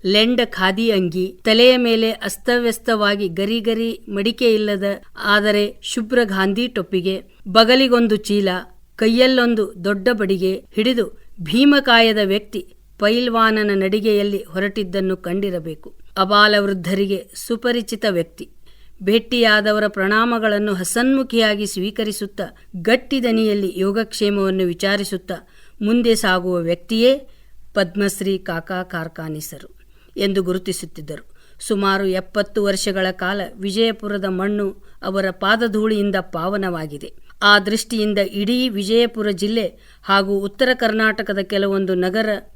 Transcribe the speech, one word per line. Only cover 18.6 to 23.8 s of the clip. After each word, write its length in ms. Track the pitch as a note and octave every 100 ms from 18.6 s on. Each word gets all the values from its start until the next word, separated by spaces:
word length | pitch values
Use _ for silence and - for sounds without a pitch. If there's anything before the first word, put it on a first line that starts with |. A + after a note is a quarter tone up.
| - - - -
ಭೇಟಿಯಾದವರ 840 | F#3+ A3 A3+ B3 A3+ G#3+ G#3 G#3+ G#3
ಪ್ರಣಾಮಗಳನ್ನು 840 | G3+ F#3+ G#3+ A#3+ A#3 G#3+ G3+ G#3
ಹಸನ್ಮುಖಿಯಾಗಿ 920 | F#3+ F3+ A3+ B3+ C4+ C4 A#3 A3 G#3
ಸ್ವೀಕರಿಸುತ್ತಾ, 800 | G#3 F#3+ G3 G#3+ A3 G3+ G3 - F3+ - - F#3
ಗಟ್ಟಿ 420 | E3+ A3 - C4+
ದನಿಯಲ್ಲಿ 500 | A#3+ A3 A3 G#3 F#3+
ಯೋಗಕ್ಷೇಮವನ್ನು 880 | F3+